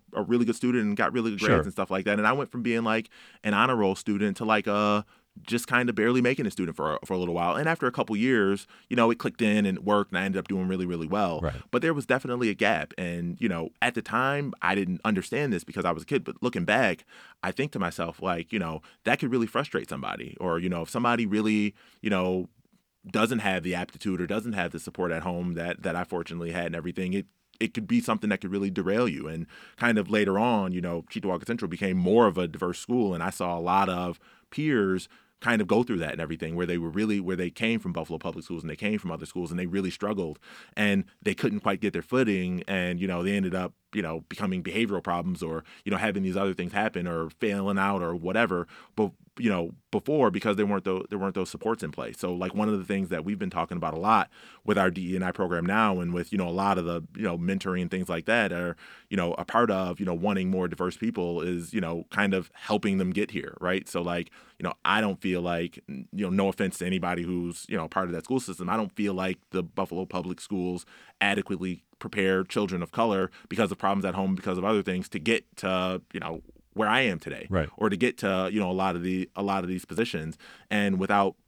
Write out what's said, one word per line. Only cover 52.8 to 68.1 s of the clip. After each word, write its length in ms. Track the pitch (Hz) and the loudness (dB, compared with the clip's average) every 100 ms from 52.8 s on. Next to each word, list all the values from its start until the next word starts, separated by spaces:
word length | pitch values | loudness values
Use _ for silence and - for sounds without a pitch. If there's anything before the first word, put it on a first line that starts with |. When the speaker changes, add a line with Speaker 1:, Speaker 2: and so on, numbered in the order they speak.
Speaker 1:
things 240 | 92 98 92 | 0 -2 -2
that 160 | 85 | -2
we've 140 | 85 101 | -4 -4
been 100 | 95 | -4
talking 300 | 92 - 87 | -4 -4 -4
about 160 | 82 | -4
a 40 | 80 | -2
lot 300 | 101 110 - - - - - | 4 4 2 -6 -20 -6 0
with 100 | 101 | 4
our 140 | 92 | 4
D 220 | 87 90 | 2 -2
E 40 | 92 | -2
and 80 | |
I 60 | 92 | -2
program 320 | 87 90 85 | 0 0 0
now 360 | 87 104 110 92 | 2 4 4 2
and 120 | 87 | 0
with, 200 | 87 85 | -2 -2
you 40 | 101 | -2
know, 100 | 87 | 0
a 20 | |
lot 260 | 90 98 92 | 0 2 2
of 80 | |
the, 180 | 85 85 80 - | 2 -4 -6 -6
you 60 | |
know, 160 | 104 85 | -4 -2
mentoring 420 | 87 95 98 92 | 0 -2 -2 -2
and 100 | 87 | -2
things 200 | 95 90 | -2 -2
like 160 | 85 82 | -2 2
that 260 | 117 101 | 2 2
are, 240 | 87 87 82 - - _ | 0 -4 -6 -12 -20 _
you 80 | 98 | -2
know, 160 | 87 | 0
a 100 | 85 90 | -2 0
part 240 | 117 117 | 4 4
of, 300 | 95 92 85 | 4 0 -2
you 40 | |
know, 80 | 95 | -2
wanting 380 | 85 101 95 92 | 0 0 0 0
more 180 | 92 90 | 0 -2
diverse 300 | 82 90 - | -2 -4 -2
people 420 | 110 117 87 85 | -4 -2 -2 -2
is, 320 | 85 87 85 | -2 -4 -4
you 80 | 107 | -4
know, 240 | 85 85 - | -2 -4 -4
kind 240 | - 101 | 0 2
of 160 | 95 85 | 2 -2
helping 460 | - - 107 107 95 | -10 -2 0 2 0
them 120 | 92 | 0
get 200 | 92 107 | 0 -2
here, 260 | 98 - - | -4 -8 -4
right? 300 | 90 95 - | -2 0 -2
So, 140 | 90 | -4
like, 280 | 87 87 87 - - - | -2 -2 -4 -12 -20 -8
you 60 | |
know, 100 | 87 - | -6 -2
I 160 | - 104 | 2 4
don't 220 | 104 92 | 2 0
feel 180 | 95 90 | 0 0
like, 420 | 87 85 87 - - | 0 -2 -2 -8 -14
n-, 200 | 67 - | -12 -10
you 140 | 92 95 | -4 0
know, 40 | |
no 180 | 95 98 | 2 2
offense 280 | 92 98 - | 2 -2 -2
to 80 | 90 | -2
anybody 360 | 92 87 87 | -2 0 -2
who's, 420 | 85 90 87 85 - | -2 -2 -4 -8 -6
you 60 | 101 | -6
know, 100 | 80 | -2
part 200 | 95 | -2
of 40 | 92 | -2